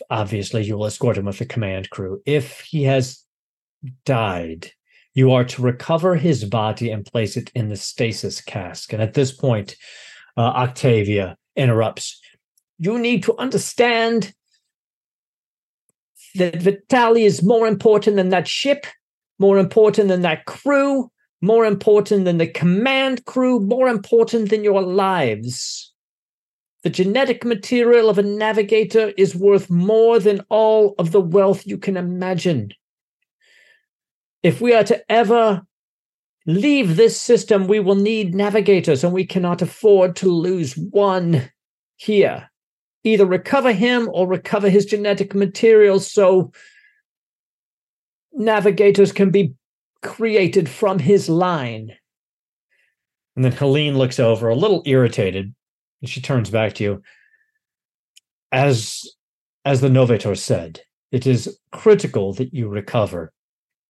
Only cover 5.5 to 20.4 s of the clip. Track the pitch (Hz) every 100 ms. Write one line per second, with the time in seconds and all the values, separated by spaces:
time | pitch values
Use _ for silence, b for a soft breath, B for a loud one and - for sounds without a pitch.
5.5 | - 123 123 - 165 185 165 165 123 104
6.5 | 113 107 107 117 107 98 117 104 120 101
7.5 | 120 107 101 - - 117 101 98 - -
8.5 | 104 90 90 - 107 110 147 131 - 135
9.5 | 110 101 - B B B B B - 117
10.5 | 123 127 - 135 110 98 101 90 87 _
11.5 | - 127 113 110 - - - b b _
12.5 | _ _ - 175 240 233 220 226 - 262
13.5 | 208 - - 240 226 226 233 - _ _
14.5 | _ _ _ _ _ _ _ _ _ _
15.5 | _ _ _ _ _ _ _ _ 190 180
16.5 | 165 196 202 - 247 233 233 208 131 180
17.5 | 226 226 202 226 208 214 202 185 180 160
18.5 | - 277 285 - - _ _ _ - 196
19.5 | 196 185 226 214 202 196 180 175 156